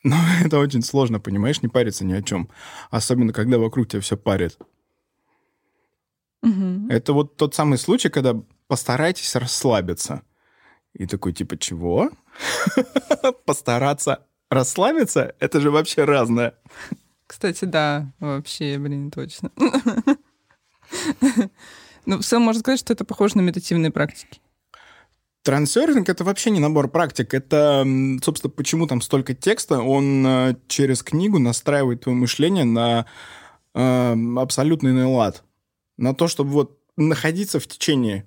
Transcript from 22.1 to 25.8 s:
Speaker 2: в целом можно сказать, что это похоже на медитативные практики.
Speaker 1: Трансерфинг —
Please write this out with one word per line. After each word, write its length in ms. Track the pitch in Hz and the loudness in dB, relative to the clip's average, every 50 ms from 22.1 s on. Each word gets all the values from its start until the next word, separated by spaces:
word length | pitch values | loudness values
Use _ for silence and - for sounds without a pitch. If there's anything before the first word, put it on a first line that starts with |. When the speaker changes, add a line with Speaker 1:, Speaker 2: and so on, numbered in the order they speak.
| 190 190 | -2 -2
Speaker 2:
в 40 | 214 | 0
целом 200 | - 233 233 233 | 0 2 4 4
можно 160 | 226 226 226 | 2 2 0
сказать, 180 | 220 254 269 254 | 0 0 0 0
что 140 | - - | 0 -2
это 120 | 233 - 220 | -4 -4 -2
похоже 320 | - 208 - 202 208 - | -8 -2 0 0 2 4
на 40 | 202 | 2
медитативные 500 | 180 175 170 185 - - 175 170 160 156 | 2 2 0 -4 -4 0 0 2 2 0
практики. 500 | - - 147 151 - - - _ - _ _ _ _ _ _ _ - - - - - - _ _ _ _ _ _ _ _ | 0 -2 -4 -4 -4 -14 -20 _ -20 _ _ _ _ _ _ _ -20 -20 -20 -20 -20 -20 _ _ _ _ _ _ _ _
Speaker 1:
Трансерфинг — 640 | _ - 131 143 151 143 - 240 | _ 0 2 2 0 2 2 2